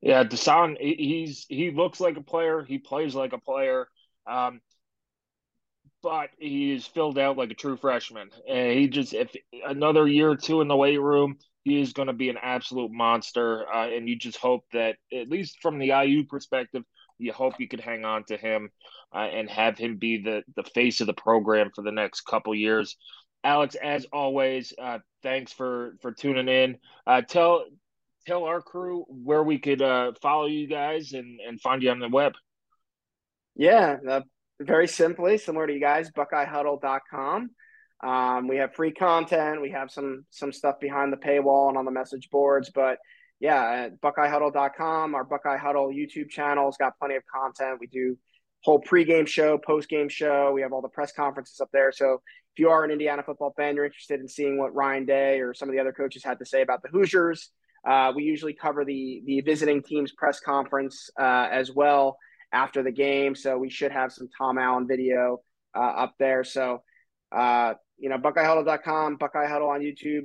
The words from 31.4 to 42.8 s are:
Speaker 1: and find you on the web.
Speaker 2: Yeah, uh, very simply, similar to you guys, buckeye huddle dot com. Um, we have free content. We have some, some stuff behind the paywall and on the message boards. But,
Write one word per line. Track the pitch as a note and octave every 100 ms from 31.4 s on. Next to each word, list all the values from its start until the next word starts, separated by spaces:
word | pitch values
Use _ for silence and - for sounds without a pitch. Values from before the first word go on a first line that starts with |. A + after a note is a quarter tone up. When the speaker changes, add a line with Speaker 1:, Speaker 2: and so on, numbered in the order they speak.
| A2+
Speaker 1:
and | A#2
find | B2+ C3
you | B2+
on | B2
the | A#2+
web. | C3 C#3+ - _ _ _ _ _ _ _ _ _ _ _ -
Speaker 2:
Yeah, | D3+ A3 F3 C#3+ C3
uh, | C3+ C3 _ _ _
very | C#3 D#3+ E3+
simply, | - E3 E3+ F3 G#3+
similar | G#3 D#3+ D#3
to |
you | C#3+
guys, | C#3+ D3 E3
buckeye | D#3 C#3+ D3+ C#3
huddle | D3 D3 C#3+
dot | C#3 C3+ -
com. | C#3+ C3+ F#3 B3 _ _ _ _ _
Um, | B2+ B2+ B2+ B2+ B2+
we | C3+
have | C3+ -
free | D#3+
content. | D#3 F#3 E3 E3 E3+ D3+ D3+
We | C#3
have | C#3+ C3+
some, | - C#3 C3+ D3+
some | - C#3+
stuff | C#3 D3+ C#3
behind | C#3+ C#3 C#3
the | C3+
paywall | D3 C#3+ C#3 C#3 C#3
and | C3+
on | C3
the |
message | C3 C3 C3+ -
boards. | C#3+ C#3+ C#3 C3
But, | -